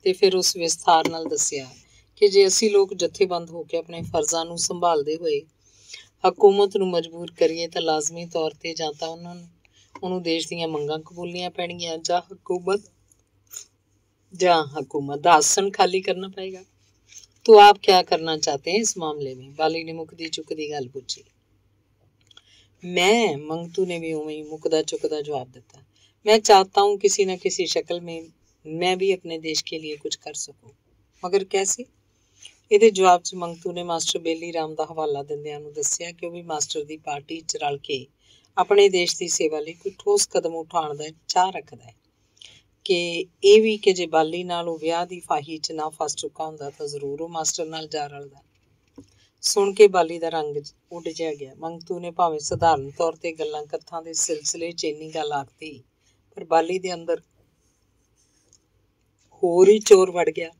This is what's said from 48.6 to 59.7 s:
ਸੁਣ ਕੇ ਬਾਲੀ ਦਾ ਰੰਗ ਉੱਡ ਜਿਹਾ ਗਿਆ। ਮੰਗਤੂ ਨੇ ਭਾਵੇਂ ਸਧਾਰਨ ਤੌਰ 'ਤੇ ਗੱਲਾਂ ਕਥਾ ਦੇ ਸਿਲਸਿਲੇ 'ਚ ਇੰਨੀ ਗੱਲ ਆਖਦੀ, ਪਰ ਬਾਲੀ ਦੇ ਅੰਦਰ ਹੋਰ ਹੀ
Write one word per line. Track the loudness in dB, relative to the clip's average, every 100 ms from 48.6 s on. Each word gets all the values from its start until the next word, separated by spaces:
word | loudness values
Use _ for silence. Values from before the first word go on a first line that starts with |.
| _ _ _ -20 -20 _ _ _
ਸੁਣ | -2 0 0
ਕੇ | 6 6
ਬਾਲੀ | 8 0 -2
ਦਾ | -4
ਰੰਗ | -4 -6 -8 -12 _ _
ਉੱਡ | -12 -12
ਜਿਹਾ | -8 -8
ਗਿਆ। | -8 -14
ਮੰਗਤੂ | -14 -14 -14 -10 -10
ਨੇ | -8
ਭਾਵੇਂ | -2 -2 -2
ਸਧਾਰਨ | -6 0 0 0 -4
ਤੌਰ | -4 -4
'ਤੇ | -4 -10
ਗੱਲਾਂ | -6 -8 -8
ਕਥਾ | -10 -12 _ -14
ਦੇ | -10
ਸਿਲਸਿਲੇ | -6 -4 -4 -6 -8 -10
'ਚ | -6
ਇੰਨੀ | -8 -8 -10
ਗੱਲ | -8 -6
ਆਖਦੀ, | -6 -8 _ -18 -18 _ _ _ _ _ -20
ਪਰ |
ਬਾਲੀ | 0 0 0 -4
ਦੇ | -6
ਅੰਦਰ | -8 -4 -6 _ _ _ _ _ _ _ _ _ _ _ _ _ _ _ _ _ _ _ _ _ _
ਹੋਰ | 0 6
ਹੀ | 8